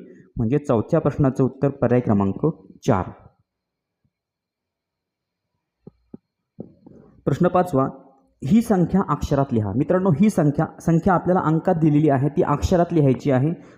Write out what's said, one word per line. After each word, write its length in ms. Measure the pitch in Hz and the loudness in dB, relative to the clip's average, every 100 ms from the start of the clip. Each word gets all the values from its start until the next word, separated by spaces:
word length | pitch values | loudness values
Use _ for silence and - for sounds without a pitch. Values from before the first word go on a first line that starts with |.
| - - - - | -4 -18 -12 -6
म्हणजे 200 | 110 147 | -2 -2
चौथ्या 440 | 147 117 - 160 | 0 -2 0 -2
प्रश्नाचं 420 | 147 - 139 127 | 0 0 0 0
उत्तर 260 | 127 - 139 | -2 0 -4
पर्याय 300 | - 120 123 | -2 0 0
क्रमांक 480 | - 101 98 95 151 - - - - | 2 0 0 -2 -4 -4 -12 -8 -2
चार. 180 | 101 87 - - _ _ _ _ _ _ _ _ _ _ _ _ _ _ _ _ _ _ _ _ _ _ _ _ _ - - _ - _ _ _ - - _ - - - _ - | -2 -2 -12 -20 _ _ _ _ _ _ _ _ _ _ _ _ _ _ _ _ _ _ _ _ _ _ _ _ _ -20 -20 _ -20 _ _ _ -20 -20 _ -20 -20 -20 _ -6
प्रश्न 220 | 139 175 | -2 0
पाचवा, 420 | 180 180 131 135 - - _ _ _ 135 | 0 0 -2 -2 -6 -20 _ _ _ 0
ही 160 | 220 | 2
संख्या 400 | 226 190 165 185 185 | 2 0 0 0 -2
अक्षरात 360 | 143 - 139 135 | -4 -2 -2 -2
लिहा. 200 | 117 104 107 | -2 -2 -2
मित्रांनो, 360 | 151 185 190 | 0 0 2
ही 180 | 139 214 | 2 2
संख्या, 360 | 196 147 143 160 - | 2 0 0 -4 -4
संख्या 340 | - 165 196 | 0 0 2
आपल्याला 260 | 175 175 185 | 0 2 0
अंकात 360 | 156 160 185 170 | 0 0 0 0
दिलेली 340 | 156 147 156 | 2 4 2
आहे, 200 | 135 143 | 2 0
ती 120 | - | 0
अक्षरात 520 | - 143 - 180 170 | 0 -2 0 0 2
लिहायची 380 | 170 143 120 143 | 2 2 2 0
आहे. 220 | 127 147 180 - | 0 0 -4 -12